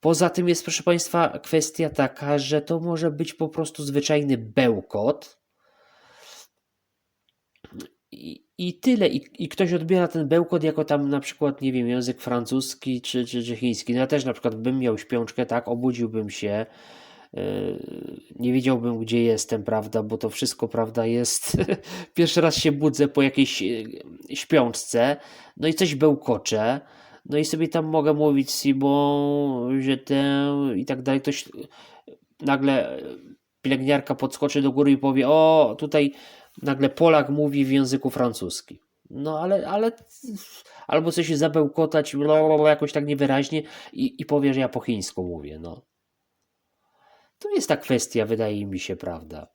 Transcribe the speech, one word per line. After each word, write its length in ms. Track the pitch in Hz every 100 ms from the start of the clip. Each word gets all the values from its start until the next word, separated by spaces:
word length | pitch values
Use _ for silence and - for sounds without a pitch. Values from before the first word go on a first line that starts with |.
Poza 280 | 156 160 180
tym 180 | 175 175
jest, 140 | 170
proszę 200 | - -
państwa, 560 | - 175 - 175 160 -
kwestia 520 | - 160 151 - 160
taka, 480 | - 131 - 143 147
że 240 | 135 151
to 180 | 147 165
może 300 | 170 165 165
być 240 | 147 165
po 140 | - 156
prostu 340 | 156 156 -
zwyczajny 540 | 147 139 143 151 143 127
bełkot. 1000 | 110 110 127 107 - 104 110 - - _ _ _ _ _ _ _ _ _ - - - _ _ _ _ _ _ _ _ _ _ _ - - - _ _
I, 320 | - 73 - _ _
i 220 | 180 175
tyle. 280 | - 247 185
I, 360 | - - _
i 40 | 160
ktoś 240 | - 185
odbiera 360 | 170 165 185 175
ten 200 | 160 143
bełkot 360 | 165 170 180
jako 200 | 156 156
tam 240 | 147 147 143
na 120 | 143
przykład, 400 | 139 - 147 139
nie 120 | 135
wiem, 160 | 127 120
język 320 | 123 123 123
francuski 800 | - 120 113 131 131 - - 127
czy, 240 | - 127
czy, 180 | 123 123
czy 140 | 117 113
chiński. 360 | 123 110 -
No 60 | 123
ja 80 | 131
też 180 | 147
na 80 | 135
przykład 220 | 117 131
bym 240 | 110 117 131
miał 200 | 127 107
śpiączkę, 480 | - 120 113 - 123
tak, 220 | 117 -
obudziłbym 600 | 120 127 120 117 110 107
się, 360 | - 104 104 110 - - - - - -
e, 100 | - 95 - - - - 50 - - _ -
nie 160 | 123
wiedziałbym, 460 | 127 127 127 117 117
gdzie 240 | 113 117
jestem, 420 | 117 110 - 113
prawda, 380 | 101 110 104 113
bo 160 | 107 110
to 120 | 110
wszystko, 380 | - 131 - 117
prawda, 380 | - 113 117 113
jest, 500 | 117 120 - - - 190 -
<laughs> 340 | - 185 180
pierwszy 260 | - 170 -
raz 160 | 160 -
się 160 | 156
budzę 360 | 143 151 131 143
po 140 | 147
jakiejś, 400 | 139 135 135 -
e, 40 | 95 117 110 - - 85 -
śpiączce, 840 | 143 - 160 123 113 - 117 123 147 - - - -
no 120 | 160
i 60 |
coś 200 | 160 185
bełkocze, 840 | 143 156 143 - 113 - 110 110 139 - - - - -
no 120 | 147
i 60 |
sobie 240 | 156 160 160
tam 180 | 165 156
mogę 280 | 156 147
mówić: 340 | 147 151 139 135
"C'est 260 | - 143
bon, 1040 | 135 139 139 143 143 143 143 143 127 123 135
je 160 | 131 135
t'aime", 800 | - 139 139 139 143 143 139 104
i 60 |
tak 180 | 127 131
dalej. 180 | 131 139
Ktoś, 280 | 139 143 - - 113 - - - - - _ _
nagle, 560 | 143 139 139 135 98 65
e, 60 | - 64 - - _ _
pielęgniarka 520 | - 135 131 143 139
podskoczy 480 | 139 135 - 143 147
do 100 | 139
góry 180 | 131 143
i 80 | 135
powie: 300 | 135 135 131
"O, 480 | 156 160 160 135 110
tutaj", 340 | 151 151 143 139 - - - -
nagle 260 | 139 135 139
Polak 400 | - 165 156 135
mówi 360 | 143 147 143
w 60 | 135
języku 400 | 135 135 135 135
francuskim. 680 | - 123 110 90 - - 92 _ _ _
No 300 | - 143 156
ale, 280 | 175 196 -
ale, 240 | 196 226 226 - - 262 208 - - - - -
albo 260 | 151 160
coś 240 | 165 156 156
zabełkotać, 800 | 156 156 147 147 160 156 147 143
bla, 300 | 147 156 156
bla, 120 | 156
bla, 120 | 151
jakoś 220 | 151 147
tak 140 | 151 147
niewyraźnie 560 | 143 139 135 139 156 151 - -
i, 300 | - 131 -
i 20 |
powie, 300 | 147 147 139
że 60 | 131
ja 80 | 127
po 120 | 127
chińsku 440 | - 113 92 -
mówię, 340 | 90 85 73 78
no. 280 | 82 85 _ _ _ _ _ _ _ _ _ _ _ _ _ _ _ _
To 120 | 415
jest 180 | 403 -
ta 80 | 147
kwestia, 500 | - 127 - 117 104
wydaje 400 | 113 110 104 104
mi 120 | 95
się, 180 | - 92
prawda. 500 | 92 85 78 78 78